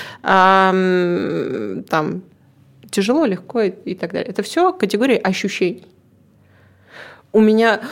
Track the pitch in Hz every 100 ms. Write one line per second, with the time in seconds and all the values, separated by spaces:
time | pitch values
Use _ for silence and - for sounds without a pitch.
0 | - - - 190 185 190 190 190 185 180
1 | 175 180 - 165 - - 104 - - 160
2 | 156 180 - _ _ _ _ _ - -
3 | 196 294 277 180 - 233 196 190 - 185
4 | 175 175 - 196 202 330 359 359 196 208
5 | 269 220 190 190 196 - 180 131 - _
6 | _ _ _ _ _ _ _ _ _ -
7 | - - _ 220 214 220 226 208 254